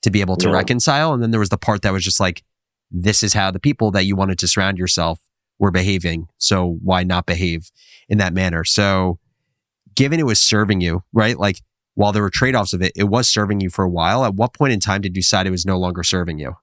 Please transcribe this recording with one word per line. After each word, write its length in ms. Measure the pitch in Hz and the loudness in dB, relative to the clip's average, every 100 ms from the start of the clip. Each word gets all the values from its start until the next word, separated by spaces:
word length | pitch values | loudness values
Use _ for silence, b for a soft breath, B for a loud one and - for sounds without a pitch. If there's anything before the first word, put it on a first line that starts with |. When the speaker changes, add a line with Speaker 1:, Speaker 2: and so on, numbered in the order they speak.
Speaker 1:
to 80 | - | 0
be 100 | 104 | 0
able 160 | 95 90 | 0 0
to 120 | 95 | 2
Speaker 2:
Yeah. 60 | |
Speaker 1:
reconcile. 600 | 92 90 123 139 143 160 | 0 0 0 0 0 0
And 80 | 135 | 0
then 80 | 113 | 0
there 100 | 113 | 0
was 80 | 101 | 0
the 80 | 98 | -2
part 260 | - 104 | -2 0
that 100 | 104 | 0
was 120 | 95 | -2
just 160 | 92 - | -2 0
like, 220 | 95 87 _ _ _ _ _ | 0 -2 _ _ _ _ _
this 320 | 90 92 104 | -2 0 2
is 100 | 104 | 0
how 180 | 104 95 | 0 0
the 100 | 90 | 0
people 300 | - - 110 | -2 2 2
that 120 | 98 | 2
you 100 | 95 | 0
wanted 240 | 95 98 90 | 0 0 0
to 80 | 90 | 0
surround 300 | - 95 95 | 0 0 0
yourself 420 | 90 - 82 82 - _ _ _ | -2 0 -2 -4 -12 _ _ _
were 120 | 98 | 0
behaving. 580 | 90 92 95 85 82 85 _ | 2 0 0 -2 -4 -8 _
So 420 | - 98 90 82 | 0 0 0 -2
why 200 | 90 92 | 0 0
not 220 | 90 90 | 2 -2
behave 460 | 87 87 87 82 85 b b b b | -2 -2 -2 -4 -10 b b b b
in 100 | 104 | 0
that 160 | 95 | 2
manner? 280 | 90 92 82 | 2 0 0
So 560 | 82 - 101 95 92 85 _ _ _ _ _ _ _ | 0 2 2 2 0 -2 _ _ _ _ _ _ _
given 260 | - 135 165 | -2 0 2
it 60 | 147 | 2
was 120 | 107 | 2
serving 440 | - 107 104 98 | 2 2 2 2
you, 200 | 87 87 - | 0 -2 -2
right? 260 | 113 110 98 | 0 2 2
Like, 240 | 101 92 _ _ _ | -2 -2 _ _ _
while 180 | - 104 | -2 0
there 100 | 104 | 2
were 80 | 101 | 0
trade-offs 440 | - 131 123 98 | 0 0 0 0
of 80 | 90 | -2
it, 100 | 92 | -2
it 100 | - | 0
was 220 | 101 113 123 | 0 2 2
serving 340 | - 101 101 | 0 0 -2
you 100 | 92 | -2
for 120 | - | -2
a 60 | 92 | -2
while. 340 | 87 82 117 | 0 0 2
At 100 | 127 | 0
what 180 | 98 120 | 0 -2
point 220 | - 143 | 0 0
in 60 | 107 | 2
time 200 | 104 98 | 0 -2
did 160 | 98 92 | -2 -2
you 60 | |
decide 240 | 90 101 95 | 0 0 0
it 40 | |
was 140 | 92 | -2
no 140 | 92 92 | -2 0
longer 240 | 90 87 | -2 -2
serving 360 | 85 95 87 78 | -2 -2 -4 -6
you? 180 | 69 90 | -8 -12